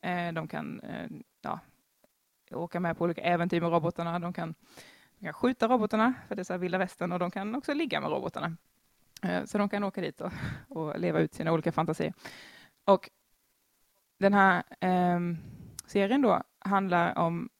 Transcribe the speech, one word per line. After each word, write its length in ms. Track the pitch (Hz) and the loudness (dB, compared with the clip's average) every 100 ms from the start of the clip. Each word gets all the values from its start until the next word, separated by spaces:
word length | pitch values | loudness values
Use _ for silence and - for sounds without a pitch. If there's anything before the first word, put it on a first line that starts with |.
Eh, 320 | 180 180 175 | -4 -4 -2
de 160 | 165 160 | -4 -6
kan, 320 | 156 156 - | -6 -6 -10
eh, 280 | - - - 151 - _ | -10 -10 -10 -12 -16 _
ja, 180 | - - - _ _ _ _ _ _ _ _ | -8 -8 -8 _ _ _ _ _ _ _ _
åka 300 | 123 170 170 | -10 -6 -2
med 180 | 175 165 | -2 0
på 60 | |
olika 180 | 175 170 | 0 0
äventyr 380 | 170 175 175 175 | 0 2 2 2
med 100 | 170 | 2
robotarna. 460 | 170 165 - 170 170 | 2 0 -4 -4 -4
De 140 | 170 | -6
kan, 220 | 180 165 160 _ - - - _ _ | -6 -8 -10 _ -20 -20 -20 _ _
de 60 | |
kan 100 | 185 | -12
skjuta 340 | 151 247 262 226 | 0 0 2 2
robotarna, 460 | 247 214 220 226 254 - | 4 4 4 2 2 -6
för 60 | 247 | -6
det 60 | |
är 20 | |
så 80 | 180 | -4
här 60 | 180 | -4
vilda 200 | 180 185 | -2 0
västern, 340 | 185 - 180 | -2 -2 -4
och 60 | 175 | -2
de 120 | 175 | -2
kan 240 | 190 202 | -4 -6
också 200 | 247 - | -6 -4
ligga 260 | 285 311 151 | -2 0 -2
med 100 | 143 | -2
robotarna. 460 | 143 135 - 165 165 _ _ _ _ _ - | -2 -4 -6 -6 -8 _ _ _ _ _ -8
Eh, 220 | 180 180 | -4 -2
så 140 | - 208 | -2 -2
de 100 | 202 | 0
kan 160 | 202 | 0
åka 160 | 202 196 | -4 -4
dit 200 | 165 - | -8 -6
och, 120 | - 175 - - - | -8 -6 -8 -8 -10
och 300 | 214 156 - | -6 -6 -2
leva 180 | 170 160 | 0 2
ut 140 | 156 | 0
sina 180 | - 165 | -2 0
olika 200 | 165 160 | 0 0
fantasier. 400 | 160 160 156 156 - - - - - - _ | 0 0 0 -2 -4 -16 -18 -20 -20 -20 _
Och 260 | - 196 - _ _ _ _ _ _ _ _ _ _ _ | 4 4 2 _ _ _ _ _ _ _ _ _ _ _
den 160 | 196 | 4
här, 280 | 202 190 180 - - | 8 8 6 0 -4
ehm, 560 | 185 180 180 175 175 170 - - - - - | 0 4 4 2 0 -4 -8 -16 -18 -18 -2
serien 360 | 202 196 262 | 2 4 4
då 200 | 254 180 - _ | 4 4 0 _
handlar 600 | 196 196 196 175 170 - | 0 0 2 2 2 2
om 300 | 165 170 - | 0 0 -6